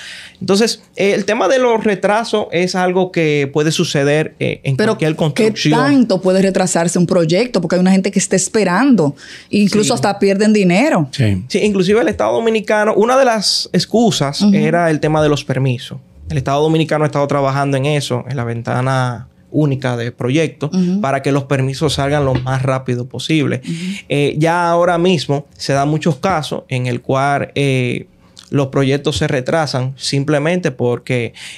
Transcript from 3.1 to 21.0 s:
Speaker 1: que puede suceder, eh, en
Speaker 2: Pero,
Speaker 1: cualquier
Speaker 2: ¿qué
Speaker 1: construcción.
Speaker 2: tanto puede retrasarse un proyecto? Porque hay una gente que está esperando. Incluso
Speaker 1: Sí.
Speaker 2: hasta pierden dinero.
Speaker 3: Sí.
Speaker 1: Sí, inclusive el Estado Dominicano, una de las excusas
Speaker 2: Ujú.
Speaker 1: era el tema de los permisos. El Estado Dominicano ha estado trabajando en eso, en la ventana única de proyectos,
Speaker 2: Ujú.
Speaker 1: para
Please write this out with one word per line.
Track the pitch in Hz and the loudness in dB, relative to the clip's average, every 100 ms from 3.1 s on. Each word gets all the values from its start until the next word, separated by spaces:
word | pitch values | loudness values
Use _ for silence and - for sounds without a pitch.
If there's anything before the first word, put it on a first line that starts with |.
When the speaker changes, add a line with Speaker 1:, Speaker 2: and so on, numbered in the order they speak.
Speaker 1:
que | 175 156 147 139 | 0 0 0 0
puede | 151 156 | 0 0
suceder, | 156 170 147 139 151 156 - | 0 0 0 2 2 -2 -4
eh, | - - | -6 -4
en | - 135 | -4 0
Speaker 2:
Pero, | 220 | 0
Speaker 1:
cualquier | 214 156 | 0 -2
Speaker 2:
¿qué | 160 | 0
Speaker 1:
construcción. | 160 139 220 208 151 185 | -2 0 0 0 0 2
Speaker 2:
tanto | 269 277 240 185 | 4 4 2 2
puede | 185 190 | 2 2
retrasarse | 196 185 185 180 170 190 | 2 2 0 0 0 0
un | 170 | 2
proyecto? | 185 160 180 247 196 | 2 2 2 0 -2
Porque | 165 185 | 0 2
hay | |
una | 185 | 4
gente | 190 202 | 2 2
que | 196 | -2
está | - 190 | 0 0
esperando. | - 220 185 180 285 214 147 - - - - | 0 0 0 2 4 4 2 -2 -12 -20 -4
Incluso | 208 208 208 214 | 0 2 2 0
Speaker 1:
Sí. | 240 | 0
Speaker 2:
hasta | 208 202 | 0 2
pierden | 196 196 214 | 0 4 4
dinero. | 214 185 180 294 233 139 | 4 4 4 2 2 0
Speaker 3:
Sí. | - 113 95 120 | 0 0 0 -2
Speaker 1:
Sí, | 208 | 0
inclusive | 214 196 180 214 | 0 2 2 2
el | 247 | 2
Estado | 190 208 | 0 0
Dominicano, | 240 226 220 190 214 214 | 0 0 0 0 0 2
una | 190 226 262 | 2 4 4
de | 262 | 4
las | 220 - - - | 2 0 -2 -2
excusas | 180 - 220 226 135 139 147 | -2 0 2 2 2 -2 2
Speaker 2:
Ujú. | 202 196 | 4 4
Speaker 1:
era | 156 165 170 | 2 2 2
el | 151 | 0
tema | 151 156 | 0 2
de | 151 | 2
los | 143 | 0
permisos. | - 127 135 123 - 127 - - - | -2 -2 -2 -2 -8 -16 -18 -18 -8
El | 156 | -4
Estado | 131 143 | -2 0
Dominicano | 156 160 156 156 | 2 2 0 0
ha | 151 | 0
estado | 147 139 | 0 0
trabajando | 143 135 139 139 135 | 0 0 0 0 0
en | 139 | 0
eso, | 147 127 123 117 | -2 -2 -4 -4
en | 135 | -6
la | 117 | -6
ventana | 117 117 123 127 131 127 120 - _ _ | -6 -4 -2 0 0 -2 -6 -12 _ _
única | 147 151 135 131 120 | -2 0 0 -2 -4
de | 117 | -6
proyectos, | - 123 151 156 - 143 | -6 -2 0 -2 -4 -4
Speaker 2:
Ujú. | 185 180 | 0 0
Speaker 1:
para | 190 | 0